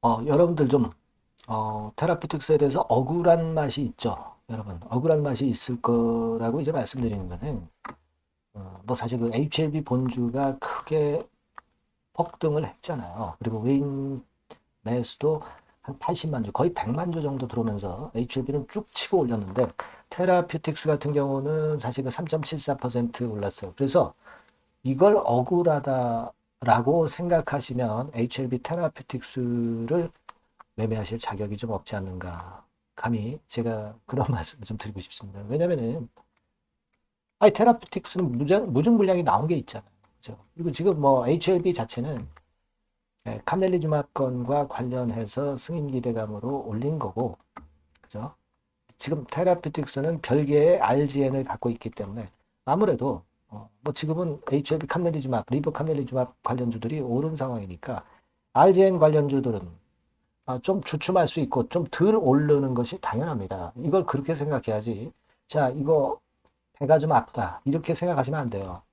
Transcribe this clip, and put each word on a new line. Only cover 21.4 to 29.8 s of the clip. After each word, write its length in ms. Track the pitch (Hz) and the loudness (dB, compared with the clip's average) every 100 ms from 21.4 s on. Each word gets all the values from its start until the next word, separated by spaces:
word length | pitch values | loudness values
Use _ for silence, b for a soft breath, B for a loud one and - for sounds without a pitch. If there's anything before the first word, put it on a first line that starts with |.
| 139 156 156 151 | 0 0 0 -2
사실 260 | 120 123 | -2 -4
그 60 | 131 | -4
삼점칠사 640 | 123 170 160 147 156 - 139 | -4 -2 -2 -2 -2 -2 -2
퍼센트 480 | 127 120 120 - | -2 -2 -2 -2
올랐어요. 480 | 120 104 101 - 95 - | -4 -2 -4 -4 -10 -2
그래서 360 | 139 175 90 - B B B B B _ | 2 4 2 -2 B B B B B _
이걸 320 | 127 135 190 208 | -4 4 6 6
억울하다라고 1900 | - 123 123 175 170 151 139 131 123 117 113 - _ _ 120 110 117 170 160 | 4 2 2 2 4 2 0 -2 0 -2 -6 -14 _ _ 2 2 4 2 2
생각하시면 1040 | - 175 170 151 143 - 123 123 107 127 | 0 2 2 2 -4 -4 -2 -2 -2 -6
에이치아이브이 480 | - 120 - 131 123 | -2 -2 -2 -4 -4
테라피틱스를 1500 | - 170 165 - - 131 - - 123 120 117 113 | -4 -2 -2 -4 -10 -8 -6 -4 -2 0 0 -2